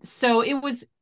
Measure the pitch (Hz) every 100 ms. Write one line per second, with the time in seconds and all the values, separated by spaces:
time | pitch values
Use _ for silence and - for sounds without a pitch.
0 | - - 247 226 - 277 277 240 - _